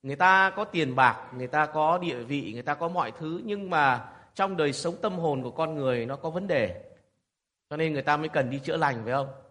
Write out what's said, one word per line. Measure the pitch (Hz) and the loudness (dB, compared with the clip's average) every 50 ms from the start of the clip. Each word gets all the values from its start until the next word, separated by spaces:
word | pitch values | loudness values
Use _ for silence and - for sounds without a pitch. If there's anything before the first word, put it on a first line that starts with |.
Người | - 135 143 | -8 -8 0
ta | 143 180 185 190 190 190 190 | 4 6 6 8 8 6 4
có | 185 202 214 | 2 -2 -6
tiền | - - 170 156 135 127 | -2 0 0 0 2 4
bạc, | 131 131 123 107 - - - 127 | 6 6 6 6 2 -8 -14 -10
người | 127 127 | -10 -8
ta | 123 - 151 151 | -2 2 2 2
có | 147 151 156 151 156 170 180 | 2 2 2 2 2 2 2
địa | 180 165 131 123 | 0 -2 -4 -6
vị, | 117 120 143 143 110 92 | -6 -4 -4 -4 -4 -6
người | 107 120 | -10 -8
ta | 120 147 147 | -4 -4 -4
có | 143 165 170 | -2 -4 -4
mọi | 175 175 139 110 113 - | -2 -2 -4 -4 -6 -8
thứ, | 160 156 170 175 - | -8 -8 -8 -8 -6
nhưng | 220 208 202 196 185 | -6 -6 -6 -4 0
mà | 175 156 147 135 123 117 113 - - - - _ _ | 2 4 6 6 4 2 -2 -12 -18 -20 -20 _ _
trong | - 190 196 190 | -2 -2 0 2
đời | 165 156 143 | 0 0 0
sống | 135 - - 170 180 - | 0 -2 -4 -4 -4 -2
tâm | - 214 185 175 | -4 -4 -2 0
hồn | 165 156 143 131 | 0 0 0 -2
của | 123 123 | -4 -6
con | - - 160 156 160 | -4 -4 -4 -2 -2
người | 147 139 131 123 120 117 | -2 0 0 0 0 -2
nó | 120 139 | -4 -6
có | 143 - 160 | -6 -6 -6
vấn | 160 180 - | -6 -4 -2
đề. | 196 165 135 110 92 - - - - - _ _ _ _ _ _ _ _ _ _ _ _ _ _ _ | 0 2 2 2 0 -2 -10 -16 -20 -20 _ _ _ _ _ _ _ _ _ _ _ _ _ _ _
Cho | 147 | -4
nên | 151 160 160 | -2 -2 -2
người | 151 139 | -2 0
ta | 127 147 147 | 2 2 2
mới | 147 156 156 | 2 0 0
cần | 156 156 135 120 | 0 0 0 0
đi | 135 139 | -2 -6
chữa | - 165 156 | -4 -4 -2
lành, | 160 156 143 131 117 107 | 0 0 0 0 -2 -4
phải | 113 | -2
không? | 127 139 135 135 - - - - | -2 -2 -2 -4 -10 -18 -20 -20